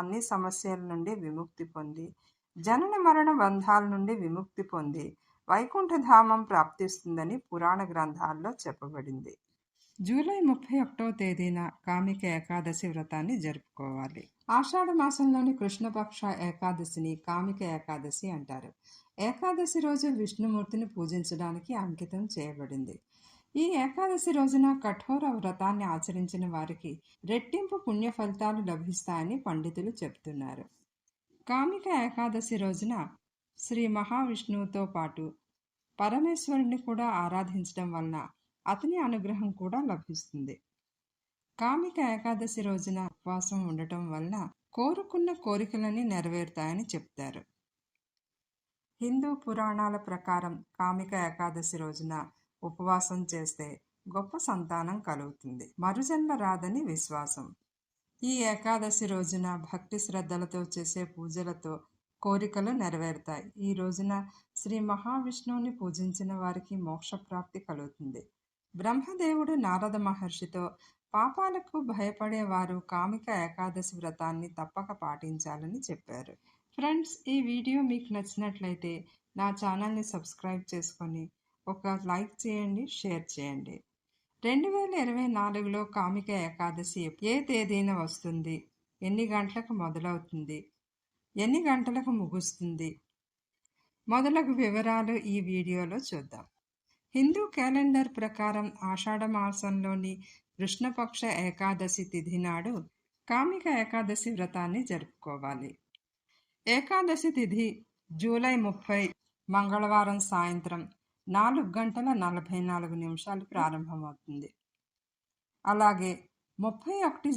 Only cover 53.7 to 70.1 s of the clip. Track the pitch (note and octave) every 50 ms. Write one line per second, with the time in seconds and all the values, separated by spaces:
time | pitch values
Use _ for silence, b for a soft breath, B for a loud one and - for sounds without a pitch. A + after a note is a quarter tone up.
53.7 | C#3+ - _ _ _ _ - F#3+ F3 G3 G3 G3 D#4+ E4 - B3+ G3+ F3+ E3 E3
54.7 | E3+ E3+ E3 F3 G3 G#3+ - - D3+ C#3+ C#3+ C#3+ C#3+ - - B2+ B2+ B2 D#3 -
55.7 | _ F3 F3 F#3+ F#3+ B3 C4+ D4 D#4+ D#4 D#4 D#4 C#4+ A#3 G3+ F#3+ F#3 E3+ F3 F3+
56.7 | A3+ C#4+ D#4 F#3+ D#3+ D3 - - D3+ D3 D3 - - C#3+ A#2+ - - _ _ _
57.7 | _ _ _ _ _ _ _ _ _ - B3 B3+ C4 B3 A#3 A3 G#3 G#3+ A3 A3
58.7 | A3+ A3 G#3+ G#3+ - - A3 F#3+ F#3+ F#3 F3+ D#3+ F#3 F3+ F3+ F3+ F3+ E3+ D#3+ -
59.7 | - F3+ - - G#3+ G#3 - - F3+ F#3+ E3+ D#3+ F3 F3 F3+ F3 F#3 F3+ F3 F3
60.7 | - F3+ E3 - - F#3 F3+ E3+ - E3 E3 E3 D#3+ F3+ E3+ F3 E3 E3+ - D#3+
61.7 | D#3 D#3 - _ _ _ _ _ _ - - G3+ G3 G3 G#3 G3+ - G3+ G3 A#3
62.7 | B3+ B3 F#3+ E3+ E3 D#3+ E3 E3 D3+ D3+ - D#3+ D3+ D3 - - - G#3 G3 G3
63.7 | F#3+ F#3 F#3 F#3 F3 F#3+ G3 G3 G3 G3 G3 B B B B B B - - G3
64.7 | A3 G#3+ G#3+ G#3 G3+ G3+ - A#3+ C4 C4+ B3 B3+ B3 - - A#3+ A#3+ A#3+ A#3+ B3
65.7 | B3 - F#3+ F3+ D#3 F3+ F#3 F#3 F3 - G3 F#3+ F#3+ F#3 F#3 F3+ F3+ F#3 F#3 -
66.7 | G3 F#3 F3 D#3+ D#3+ E3 - - G3+ F#3+ - - F#3 F3+ F3+ - - F#3+ - -
67.7 | D3+ C#3+ D3 C#3 - - D3 C3+ A#2 A2+ - - _ _ _ _ _ _ _ _
68.7 | - F3 F3+ A3+ B3 C4+ C4 F#4 F#4 F4+ E4+ D#4+ D#4 D#4 D4+ D#4+ D#4+ C#4 A3 F#3
69.7 | F3+ F#3 G#3+ G#3 G#3+ G#3+ G3+ G3